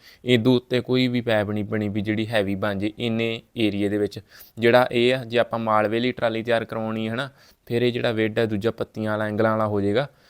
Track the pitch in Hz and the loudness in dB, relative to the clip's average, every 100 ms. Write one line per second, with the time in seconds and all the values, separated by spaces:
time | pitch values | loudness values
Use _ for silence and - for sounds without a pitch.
0 | - - 123 123 127 123 - 127 123 127 | -20 -10 2 4 4 2 0 -4 0 0
1 | 127 123 120 110 104 104 98 107 104 104 | 0 0 0 0 0 -4 -4 -2 -2 -2
2 | 104 107 107 110 98 98 107 98 107 - | -2 -2 0 0 0 -2 -2 -2 -4 -4
3 | 120 113 113 113 _ 120 107 101 101 104 | -4 -2 -2 -4 _ -2 0 0 -2 0
4 | 101 104 - - - - 117 123 127 120 | -2 -6 -18 -20 -18 0 4 4 4 2
5 | 120 131 113 117 113 117 113 107 107 113 | 2 0 0 0 0 -2 2 2 2 0
6 | 127 120 117 113 117 113 110 113 110 110 | -2 -2 -2 -2 0 -2 -2 -6 -6 -4
7 | 110 117 135 _ - _ - 117 123 120 | -4 -4 -8 _ -20 _ -4 0 2 0
8 | 120 110 110 110 113 104 113 - 110 110 | -2 0 0 0 0 0 -2 -4 -8 -6
9 | 107 107 107 107 110 110 107 104 101 110 | -4 -2 -2 0 2 2 0 0 0 0
10 | 143 _ | -2 _